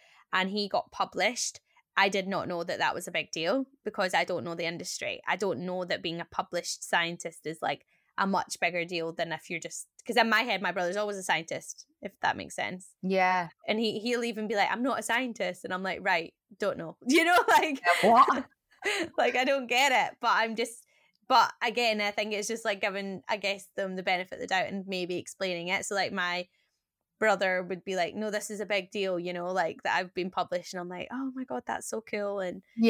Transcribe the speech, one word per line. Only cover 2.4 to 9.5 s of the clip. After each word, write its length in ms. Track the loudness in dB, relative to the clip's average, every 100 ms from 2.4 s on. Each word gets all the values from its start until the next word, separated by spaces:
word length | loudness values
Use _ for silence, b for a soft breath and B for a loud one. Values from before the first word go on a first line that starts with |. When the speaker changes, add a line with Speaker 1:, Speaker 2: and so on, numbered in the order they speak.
| -2
Speaker 1:
know 160 | -4
that 140 | -4 0
that 160 | 0
was 140 | 0 -4
a 40 |
big 180 | -4 -4
deal 340 | -2 0 0 -2 _
because 300 | -8 -2 0
I 100 | 2
don't 200 | 0 -2
know 100 | -4
the 120 | -4 -4
industry. 560 | -4 -6 -8 -6 -6 -4
I 100 | -2
don't 240 | 0 -2 -2
know 180 | -4 -4
that 160 | -4
being 180 | -4 -6
a 60 | -6
published 580 | -8 -4 -4 -6 -8
scientist 640 | -2 0 0 -4 -10 -10 -10
is, 160 | -4
like, 240 | -4 -4 _ _ _ -2
a 80 | 0
much 320 | 0 0 -2
bigger 240 | -2 0
deal 280 | -2 -2 -4
than 200 | -4 -4
if 180 | -6 -6